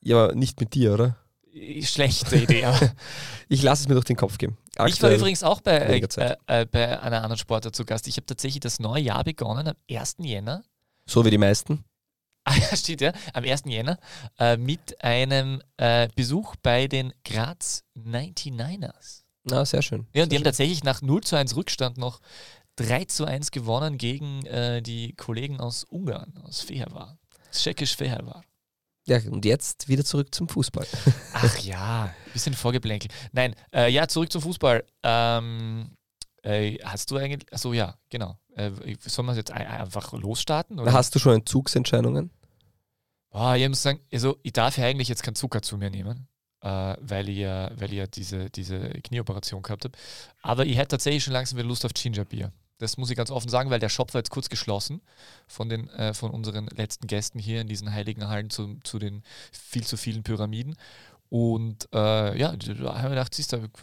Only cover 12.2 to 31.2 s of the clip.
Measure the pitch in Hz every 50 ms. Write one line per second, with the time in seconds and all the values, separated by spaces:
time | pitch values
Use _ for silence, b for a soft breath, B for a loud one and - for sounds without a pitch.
12.2 | _ _ _ _ _ - 139 139 - - - 175 - - 165 139 131 147 180 B
13.2 | B B B 131 120 127 127 147 - 143 123 110 110 135 175 185 B B B B
14.2 | B 113 B - 123 117 120 117 120 127 147 - _ - - - - 120 120 123
15.2 | 131 131 135 135 135 135 135 131 - _ _ - 123 120 117 120 120 117 - -
16.2 | 127 120 139 180 214 - - - _ 131 120 123 131 139 139 135 131 127 - _
17.2 | _ - 101 107 113 - - _ - - - - _ _ _ - 113 113 117 120
18.2 | 139 180 175 - - 143 131 117 113 143 180 208 165 - - _ _ - - -
19.2 | _ _ _ _ _ - - 127 139 131 - 135 139 - - 107 113 - _ 143
20.2 | 165 165 139 143 147 - 127 - 135 151 180 160 143 139 131 - - 135 139 -
21.2 | - - - 151 139 127 117 135 - - - - 135 127 123 127 123 127 120 -
22.2 | B B B B B B B B B B _ - - 110 120 135 190 - - -
23.2 | 151 151 131 139 151 - - 139 120 113 113 123 147 156 147 131 123 117 127 139
24.2 | 147 143 139 139 135 - 123 123 120 120 120 120 117 117 117 117 117 117 - -
25.2 | - - 117 110 123 143 143 131 127 120 120 - - _ - 175 196 160 110 98
26.2 | - - - - - - - - - - - 135 120 - - - - - 147 _
27.2 | _ _ b b b b - - - - - - 143 135 - - 143 135 123 -
28.2 | - 117 - - - _ _ _ _ _ _ _ _ _ _ _ _ - 127 120
29.2 | 110 104 104 101 101 107 113 139 - - - _ - - 131 135 143 - - 143
30.2 | 143 - - - 175 165 - - 143 - - - - - - - - - 123 -